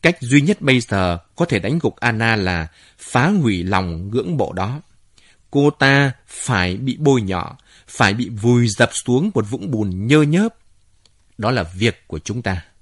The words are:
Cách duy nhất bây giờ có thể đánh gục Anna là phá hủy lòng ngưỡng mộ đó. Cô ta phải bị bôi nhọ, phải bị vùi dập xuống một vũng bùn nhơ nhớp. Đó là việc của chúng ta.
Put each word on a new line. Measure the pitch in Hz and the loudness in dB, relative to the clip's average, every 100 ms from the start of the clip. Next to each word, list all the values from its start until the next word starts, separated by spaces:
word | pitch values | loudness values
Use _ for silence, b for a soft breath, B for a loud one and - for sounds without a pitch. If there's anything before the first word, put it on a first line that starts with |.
Cách | 160 175 | 2 0
duy | 120 143 | 2 4
nhất | 151 208 | 4 0
bây | 139 127 | 2 2
giờ | - 98 92 85 _ - | 2 0 0 -2 _ -4
có | |
thể | 170 107 | -2 -2
đánh | 95 165 | -2 -2
gục | 113 - | -2 -2
Anna | 120 110 113 110 | -2 0 0 0
là | 92 87 82 b b b | -2 -4 -6 b b b
phá | - 123 147 | -4 0 2
hủy | 208 127 92 | 2 2 0
lòng | 90 95 92 82 101 | 0 -2 -2 -6 -4
ngưỡng | 120 175 156 | -4 -4 -2
mộ | 101 | -2
đó. | 92 95 143 _ _ _ b b b _ | -2 -6 -6 _ _ _ b b b _
Cô | 143 143 | 2 2
ta | - 135 139 139 - _ | 4 4 4 2 -4 _
phải | - - 107 90 95 | -12 -4 -2 -2 -4
bị | 131 - | -6 0
bôi | 147 131 | 2 2
nhọ, | 98 92 - - b b b | 0 -6 -8 -14 b b b
phải | - 110 | 2 2
bị | 110 117 | 2 -6
vùi | 110 117 120 120 | -2 2 4 2
dập | 101 120 | 2 0
xuống | - - 123 202 | 0 -2 0 0
một | 139 104 | -2 -4
vũng | 127 175 | -6 -6
bùn | 113 104 92 110 | -4 -4 -4 2
nhơ | 151 | 2
nhớp. | 147 170 226 _ _ _ _ _ _ _ _ - | 4 2 0 _ _ _ _ _ _ _ _ -6
Đó | 107 | -2
là | 127 | -2
việc | 85 90 113 - _ | -4 -2 -2 -2 _
của | 78 | -12
chúng | - 110 | -8 -6
ta. | 110 92 - _ | -4 -4 -8 _